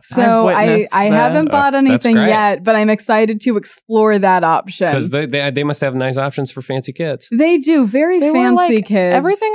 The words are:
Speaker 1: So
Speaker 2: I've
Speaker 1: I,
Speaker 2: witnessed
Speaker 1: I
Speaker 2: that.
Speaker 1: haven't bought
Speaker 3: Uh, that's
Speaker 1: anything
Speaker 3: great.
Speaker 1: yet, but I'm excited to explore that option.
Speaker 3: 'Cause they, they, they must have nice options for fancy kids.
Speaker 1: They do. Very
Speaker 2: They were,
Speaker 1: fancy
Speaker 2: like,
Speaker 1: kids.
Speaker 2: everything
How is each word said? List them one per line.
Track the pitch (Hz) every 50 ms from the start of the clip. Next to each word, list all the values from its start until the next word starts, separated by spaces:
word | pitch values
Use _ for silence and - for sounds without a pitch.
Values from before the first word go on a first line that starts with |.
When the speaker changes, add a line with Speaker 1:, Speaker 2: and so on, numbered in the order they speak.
Speaker 1:
So | - - - 247 240 233 226 226 220
Speaker 2:
I've | 185 175
Speaker 1:
I, | 208 214
Speaker 2:
witnessed | 226 220 214 208 - -
Speaker 1:
I | 196 202 214
Speaker 2:
that. | 208
Speaker 1:
haven't | 214 240 247 254 302 320 294
bought | 294 285 277 277 269
Speaker 3:
Uh, | 269
that's | 269 262
Speaker 1:
anything | 254 240 - 240 226
Speaker 3:
great. | 220 214 214
Speaker 1:
yet, | 214 214 214 202 196 - 185
but | 220 220
I'm | 214 214 214
excited | 214 208 - - 220 220 220 214 220 214
to | - 254 214
explore | 202 - - - - - - 226 220 214 214 208 196
that | 196 190 185 180 170
option. | 165 160 - - 190 - - 190 165
Speaker 3:
'Cause | 143 131 - 185
they, | 131 143 156
they, | 127 131 143 139 143
they | 127 143 147
must | 147 143 -
have | 147 135 127
nice | 131 131 131 127
options | 135 135 143 - 143 135 -
for | - 135
fancy | 123 - 131 - - - 127
kids. | - 165 151 131 - - -
Speaker 1:
They | 233 233 311 330 349
do. | 302 254 302 330 294 247
Very | 196 220 277 302 349 370 359
Speaker 2:
They | 285 302
were, | 311
Speaker 1:
fancy | 254 247 247 240 359 359 349 233
Speaker 2:
like, | 214 196
Speaker 1:
kids. | - 208 190 180 180 180
Speaker 2:
everything | - 294 370 403 - 440 427